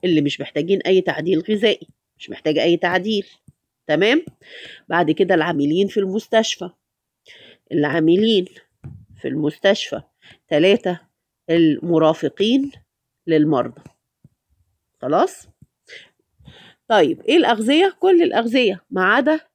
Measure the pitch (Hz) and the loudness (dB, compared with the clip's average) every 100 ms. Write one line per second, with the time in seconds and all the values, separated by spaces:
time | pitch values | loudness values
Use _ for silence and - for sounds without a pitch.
0 | 185 160 143 - 143 - 165 196 - 190 | 0 0 0 -6 -8 -6 -2 -2 2 0
1 | 180 147 160 160 170 214 220 - - _ | 0 -4 -2 -2 -2 -2 0 -2 -8 _
2 | _ _ - - 156 151 151 170 175 185 | _ _ -20 -8 -4 0 0 0 0 -2
3 | 190 214 196 _ _ _ _ _ - 156 | -2 -4 -6 _ _ _ _ _ -4 0
4 | 202 285 - _ - - - - _ 165 | 2 0 -4 _ -20 -20 -20 -20 _ -2
5 | 165 156 185 180 156 147 143 165 196 - | 0 0 2 2 0 -2 -2 0 -2 -2
6 | 196 196 - 220 226 - 185 _ _ _ | -4 -6 -2 -2 0 -6 -12 _ _ _
7 | _ _ _ - - _ _ 120 147 160 | _ _ _ -20 -20 _ _ -2 0 0
8 | 160 175 220 214 185 - _ _ - - | 2 2 4 2 -2 -12 _ _ -20 -20
9 | - - 135 131 147 - 196 202 - - | -20 -14 -8 -4 -6 0 0 0 -4 -12
10 | - _ - - _ 147 180 202 185 175 | -14 _ -20 -20 _ 2 2 2 0 -8
11 | _ _ _ _ - 165 165 147 175 165 | _ _ _ _ -2 2 2 0 -2 2
12 | 156 160 156 - 208 262 277 - _ _ | 2 0 -4 -4 -2 0 -2 -10 _ _
13 | _ _ - 160 151 139 120 - - _ | _ _ -2 0 2 0 -4 -10 -20 _
14 | _ _ _ _ _ _ _ _ _ _ | _ _ _ _ _ _ _ _ _ _
15 | 135 160 370 - - _ - _ _ - | -2 0 0 -4 -20 _ -20 _ _ -20
16 | - _ _ _ - - - _ _ 214 | -20 _ _ _ -20 -20 -20 _ _ 2
17 | 151 - - 320 302 226 220 294 381 - | 2 0 0 2 4 0 2 2 2 0
18 | 370 349 339 - 233 254 233 185 _ - | 2 4 2 0 0 0 0 -2 _ -2
19 | 185 233 277 311 _ | 2 2 0 -2 _